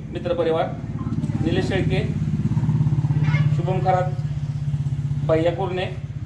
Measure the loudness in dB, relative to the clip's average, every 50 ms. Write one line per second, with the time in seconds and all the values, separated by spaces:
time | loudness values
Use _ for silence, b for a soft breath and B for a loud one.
0 | -10 -10 -8 -6 -4 -2 0 0 2 2 2 2 0 -2 -4 -6 -6 -6 -6 -6
1 | -4 -4 -2 -2 -2 -2 -2 0 0 2 2 2 2 2 0 0 0 2 2 2
2 | 0 0 -2 -2 -2 0 0 0 0 0 0 2 2 2 2 2 2 2 2 2
3 | 2 2 2 2 2 2 4 4 4 4 2 2 2 0 0 0 2 4 4 4
4 | 2 0 -2 -2 -4 -4 -4 -4 -4 -4 -4 -4 -4 -2 -2 -2 -2 -2 -2 -2
5 | -2 -2 -2 -2 0 2 2 2 2 2 0 0 -2 -2 -2 -2 -2 -4 -4 -6
6 | -8 -8 -8 -8 -8